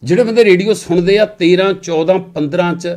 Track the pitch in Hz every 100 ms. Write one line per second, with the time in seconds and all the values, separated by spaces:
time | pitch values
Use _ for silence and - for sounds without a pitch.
0 | 117 190 226 226 220 180 202 208 - 175
1 | 175 208 214 - 175 180 190 185 170 160
2 | 160 185 180 156 147 175 175 170 175